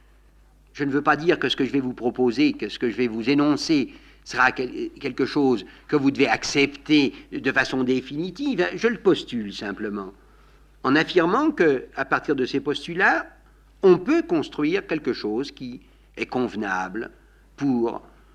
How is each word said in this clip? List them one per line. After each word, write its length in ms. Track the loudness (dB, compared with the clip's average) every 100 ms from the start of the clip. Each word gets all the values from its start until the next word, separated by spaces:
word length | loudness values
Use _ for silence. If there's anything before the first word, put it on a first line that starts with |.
| _ _ _ _ _ _ _
Je 120 | -6 -2
ne 60 |
veux 120 | 0
pas 120 | 2 2
dire 220 | 2 2
que 120 | 2
ce 60 | 0
que 100 | 0
je 60 |
vais 100 | 0
vous 120 | -2
proposer, 600 | -2 -2 2 2 4 2
que 140 | 0 -8
ce 120 | -4
que 100 | -4
je 60 | 0
vais 100 | -2
vous 240 | -2 0
énoncer 640 | 2 4 2 2 0 0 -6 -20 -20
sera 280 | -6 2 2
quel-, 380 | 2 -6 -6 -8 -8
quelque 280 | -6 -2 0
chose 360 | 2 2 2 -2 -18 -2
que 80 | 0
vous 140 | 2
devez 180 | 2 2
accepter 840 | 0 0 0 0 -2 2 4 4 -2 -10
de 200 | -6 -2
façon 320 | 0 0 0
définitive. 840 | 0 0 -2 -6 -8 -6 -4 -2 -2
Je 140 | 0 -2
le 100 | 0
postule 560 | 2 2 0 -8 -8
simplement, 600 | -8 -8 -8 -8 -8 -10 -16 _ _ -20 -20 _ _
en 140 | 0 2
affirmant 560 | 2 2 2 2 2
que, 340 | 4 2 2 -2 -8
à 100 | -2
partir 300 | -2 0 -2
de 120 | -2
ces 120 | -2
postulats, 680 | -2 -4 -6 0 0 0 -4 -16 _ _ _ _
on 160 | 6 6
peut 240 | 4 0
construire 640 | 0 -2 -2 -2 -2 -2 -2
quelque 260 | -4 -2
chose 380 | -4 -2 -4 -6
qui 300 | -10 -14 -14 -18 _ _ -10
est 80 | -6
convenable 840 | -2 -2 -4 -4 -4 -6 -8 -12 -14 _ _ _ -4
pour 460 | -2 0 0 -4 -12 -20 _